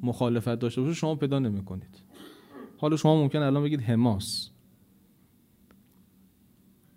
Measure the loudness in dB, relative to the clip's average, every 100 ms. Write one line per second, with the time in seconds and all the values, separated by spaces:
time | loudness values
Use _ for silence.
0 | -6 -2 0 0 -2 -2 -4 -2 -4 -2
1 | -2 -2 -2 0 -2 -4 -6 -10 -12 -20
2 | -20 -20 -20 -20 -20 -20 -20 -4 0 2
3 | 4 6 4 2 2 2 0 -2 0 4
4 | 4 2 -2 -8 -10 -16 _ _ _ _
5 | _ _ _ _ _ _ _ -20 _ _
6 | _ _ _ _ _ _ _ _ _